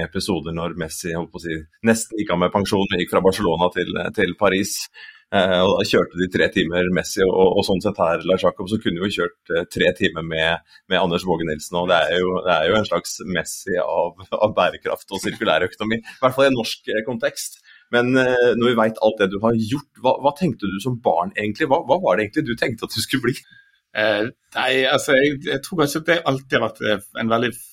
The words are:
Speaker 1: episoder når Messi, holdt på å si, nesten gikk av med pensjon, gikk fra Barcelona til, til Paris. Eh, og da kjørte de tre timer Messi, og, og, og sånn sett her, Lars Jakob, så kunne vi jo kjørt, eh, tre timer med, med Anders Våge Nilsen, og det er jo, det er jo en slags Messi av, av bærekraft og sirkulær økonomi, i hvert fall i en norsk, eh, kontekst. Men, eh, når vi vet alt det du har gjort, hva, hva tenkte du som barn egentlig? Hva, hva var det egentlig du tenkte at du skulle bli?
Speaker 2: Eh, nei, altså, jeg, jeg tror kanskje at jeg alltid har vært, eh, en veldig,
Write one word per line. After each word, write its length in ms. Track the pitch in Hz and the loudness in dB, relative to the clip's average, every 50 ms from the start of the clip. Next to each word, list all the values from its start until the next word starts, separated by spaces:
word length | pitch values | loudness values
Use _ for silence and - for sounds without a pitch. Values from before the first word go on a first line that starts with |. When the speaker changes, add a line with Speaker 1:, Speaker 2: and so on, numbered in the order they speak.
| 82 | -6
Speaker 1:
episoder 500 | - - 95 - - 92 80 73 85 82 | -6 -6 -6 -4 -2 -2 -4 -4 -6 -6
når 240 | 85 85 87 76 87 | -6 -6 -6 -6 -6
Messi, 320 | 82 78 - - - 87 | -8 -8 -8 -10 -8 -6
holdt 240 | 82 85 85 80 - | -6 -6 -6 -8 -10
på 80 | 90 82 | -12 -8
å 0 | |
si, 160 | 85 80 80 78 _ _ _ - 113 | -8 -8 -8 -10 _ _ _ 2 2
nesten 320 | 113 110 - - 110 107 101 | 2 2 0 -8 -6 -6 -2
gikk 80 | - | -2
av 80 | 87 87 - | 0 2 2
med 100 | - - | 2 2
pensjon, 320 | 107 98 - 110 95 98 - 95 | 0 0 0 0 0 0 0 -2
gikk 160 | 87 90 - | -2 -2 2
fra 140 | - 87 90 | 2 4 4
Barcelona 420 | 95 95 - 104 85 82 82 87 90 - | 4 2 2 0 0 2 2 0 0 0
til, 160 | 90 87 90 90 87 90 90 - | -2 -4 -4 -4 -4 -6 -4 -2
til 200 | 110 95 90 85 - | 0 -2 0 0 0
Paris. 400 | 104 98 95 95 98 - - - - - _ - - - - - _ | 2 2 2 2 -2 -2 -4 -8 -10 -12 _ -20 -20 -20 -20 -20 _
Eh, 320 | - 101 101 90 95 92 90 | -2 0 2 2 4 4 4
og 140 | 92 101 127 | 4 4 2
da 80 | - - | 2 0
kjørte 320 | - - 104 87 - - | 2 2 2 2 0 -2
de 140 | 87 92 90 | -4 -4 -2
tre 140 | - 87 80 - - | 2 0 0 2 2
timer 320 | 98 85 78 87 90 90 90 90 | 0 0 0 0 0 0 2 0
Messi, 240 | 78 - - - 104 | -2 -2 -4 0 2
og, 140 | 95 92 - | 2 2 4
og, 220 | 92 95 90 - 101 | 4 4 4 4 2
og 60 | 95 | 0
sånn 140 | - 98 87 - | 0 0 0 0
sett 140 | 104 95 - | -2 0 0
her, 220 | 90 82 85 82 82 85 | 0 0 0 -2 0 0
Lars 160 | 92 92 95 | 0 2 2
Jakob, 240 | 90 - - 98 92 | 0 -2 -2 -6 -4
så 60 | 110 110 | -4 -2
kunne 220 | - 110 87 85 | -2 -2 -2 -2
vi 80 | 95 104 | -4 -4
jo 80 | 98 | -2
kjørt, 320 | - 87 87 _ _ _ - | -2 -4 -4 _ _ _ -4
eh, 140 | 85 82 90 - - | -2 -2 -2 -4 -2
tre 160 | 90 87 87 90 | 0 2 2 2
timer 260 | - 101 87 82 82 82 | 2 -2 -2 -2 -4 -6
med, 460 | 82 80 80 80 82 85 - _ _ _ - _ | -4 -2 0 0 0 0 -2 _ _ _ -18 _
med 140 | - 95 90 | -2 0 2
Anders 240 | 95 90 85 87 92 | 2 2 0 -2 0
Våge 160 | 92 85 80 82 80 | 0 -2 -2 -2 -4
Nilsen, 260 | 78 76 - - 87 87 | -6 -6 -8 -6 -4 -4
og 80 | 90 90 | 0 2
det 60 | 87 82 76 76 85 | 2 2 2 2 2
er 80 | 90 | 0
jo, 80 | 92 92 92 90 80 | 0 0 -2 -2 0
det 80 | 90 87 | 0 2
er 160 | 78 78 87 | 2 2 2
jo 80 | 104 | 2
en 100 | 110 101 | 2 0
slags 300 | - 87 87 - - - - - | 0 -2 -4 -4 -4 -12 -12 -8
Messi 480 | 92 90 82 82 - - - - 95 90 87 | -6 -4 -4 -4 -6 -10 -12 -8 -4 -4 -2
av, 400 | - 78 80 85 85 87 - - 95 - - | -2 -2 -2 -2 -2 -2 -4 -12 -12 -8 -2
av 160 | - 107 107 85 | 0 0 0 2
bærekraft 560 | 98 90 82 78 - - 92 82 - - - | 2 2 2 0 -2 -6 -6 -6 -6 -8 -10
og 80 | 98 92 | -10 -6
sirkulær 460 | - 104 - - 113 101 80 80 90 | -6 -6 -4 -2 0 2 2 2 2
økonomi, 320 | 92 - - 107 107 113 113 | -2 -4 -4 -4 -4 -4 -4
i 220 | - - - - | -6 -10 -8 0
hvert 160 | 131 127 127 | 0 0 2
fall 100 | 135 139 | 4 2
i 60 | 139 131 | 2 2
en 40 | 120 | 0
norsk, 180 | 113 - - - - 120 104 | -2 -6 -8 -10 -8 -4 -4
eh, 100 | 107 110 - | -4 -4 -4
kontekst. 500 | 123 117 143 - - - - - - - _ _ - - _ - | -6 -4 -4 -6 -6 -6 -12 -12 -14 -18 _ _ -20 -20 _ -2
Men, 220 | 120 120 123 123 131 131 | 0 2 2 4 4 4
eh, 340 | 127 127 127 123 123 120 107 | 4 4 4 4 4 4 4
når 160 | 117 117 123 | 4 4 4
vi 80 | 123 113 | 4 4
vet 240 | 110 113 113 - - | 2 2 2 2 2
alt 160 | 110 110 - | 2 4 4
det 100 | 101 95 98 | 0 0 0
du 20 | 98 110 | 0 0
har 160 | 117 117 113 | 2 2 2
gjort, 320 | 113 107 131 147 - _ _ - 107 | 0 -2 -4 -6 -6 _ _ -2 0
hva, 100 | 131 - - 127 | 0 0 2 2
hva 100 | 143 143 - | 0 0 2
tenkte 320 | 185 160 117 - - 98 | -2 -2 -2 -2 -4 -4
du 80 | 92 98 - | -4 -4 -4
som 120 | 131 127 113 - | -4 -4 0 0
barn 320 | 107 82 82 87 98 - | 0 2 2 0 -2 -4
egentlig? 320 | 104 104 107 101 - 160 131 135 | -4 -4 -4 -2 -2 0 2 2
Hva, 80 | 170 - 123 | 0 2 2
hva 80 | 147 185 190 | 0 2 4
var 80 | 120 90 | 2 2
det 140 | 101 107 101 | 2 0 -2
egentlig 180 | - 156 139 | -2 -4 -2
du 80 | 120 117 - - | -2 -2 -2 -2
tenkte 240 | 143 110 - - | -4 -4 -6 -8
at 80 | - - | -8 -6
du 80 | 110 - | -6 -4
skulle 240 | - - 131 123 | -2 -2 0 0
bli? 100 | 120 139 - - _ - - _ _ _ _ _ _ - 110 | -2 -4 -4 -10 _ -20 -20 _ _ _ _ _ _ -2 0
Speaker 2:
Eh, 320 | 107 107 104 104 107 127 - _ _ _ - | 0 2 2 0 -2 -4 -6 _ _ _ -4
nei, 160 | - 127 127 131 131 131 | -2 0 0 2 2 2
altså, 320 | 127 147 139 - - 139 131 | 2 2 0 2 4 4 4
jeg, 220 | 139 147 147 135 143 | 4 4 0 -2 -4
jeg 220 | - 139 135 - | -4 -4 -4 -6
tror 160 | - 190 165 147 | -6 0 0 0
kanskje 220 | 143 - 160 156 | 0 0 -2 0
at 100 | 175 165 | 0 0
jeg 100 | 170 - 147 | 0 2 0
alltid 280 | 135 135 135 - 147 123 | -2 -2 -2 -2 0 0
har 60 | 117 110 | 0 0
vært, 140 | - - 117 | -4 -4 -2
eh, 180 | 110 104 95 - - - 123 | -2 -2 -2 -4 -10 -8 -4
en 160 | 117 113 113 | -2 0 0
veldig, 180 | 117 123 120 107 - - - | 2 0 -2 -4 -6 -18 -20